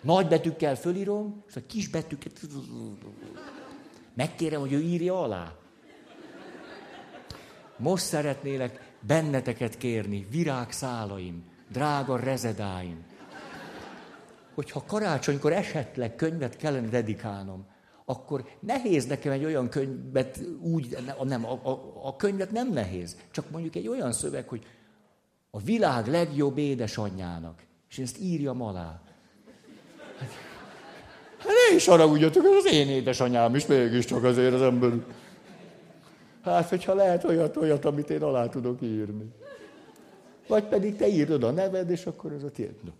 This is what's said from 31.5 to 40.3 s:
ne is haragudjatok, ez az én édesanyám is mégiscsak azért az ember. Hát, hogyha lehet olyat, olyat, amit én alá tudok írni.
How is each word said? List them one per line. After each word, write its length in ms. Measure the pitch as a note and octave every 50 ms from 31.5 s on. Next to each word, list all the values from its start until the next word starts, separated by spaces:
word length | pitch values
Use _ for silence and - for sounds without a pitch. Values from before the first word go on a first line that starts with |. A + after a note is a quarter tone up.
| G4+ A#4 B4 A4+
ne 60 | F#4
is 120 | E4+ -
haragudjatok, 580 | - C#4+ E3 D#3+ D#3 D3+ D3+ D3+ D#3+ D#3 F#4 D#4
ez 200 | F#4+ G4 G4 F#4+
az 80 | G4 D4+
én 160 | D#3 C#3+ C#3
édesanyám 640 | C#3 C3 B2 C3 B2+ - C3 B2 B2 A#2+ A#2 A#2 A#2+
is 120 | C3+ D3
mégiscsak 580 | - D3+ C3+ B2 A#2 A2+ A#2+ A#2 - - B2 A#2
azért 300 | B2+ B2 B2 B2+ C3 B2
az 80 | B2+ C3
ember. 300 | C3 B2 B2 B2 A#2+ A#2 A#2 A2+ - - - - - - - - - - - - - - - - - - - - - - - - - - - -
Hát, 240 | F#3 F3 F3 E3 E3+
hogyha 260 | - F3+ F3+ - F#3+
lehet 300 | G3 G3 F#3 F3 F3 F3
olyat, 320 | E3+ E3+ D#3+ D#3+ D3+ -
olyat, 280 | - D#3 D#3 D3+ C#3+ C#3
amit 260 | D3 D3 C#3+ D3+ -
én 120 | D#3 D#3 D3+
alá 260 | D3+ C3+ B2+ A#2 A#2
tudok 340 | A2+ C3+ A#2+ B2 B2 B2 -
írni. 520 | A#2 A2 G#2+ G#2+ G2+ G#2 G#2+ G#2+ A2 A#2+ - - C#5+ C#5 A4+ - - - - - - - - - - - - - -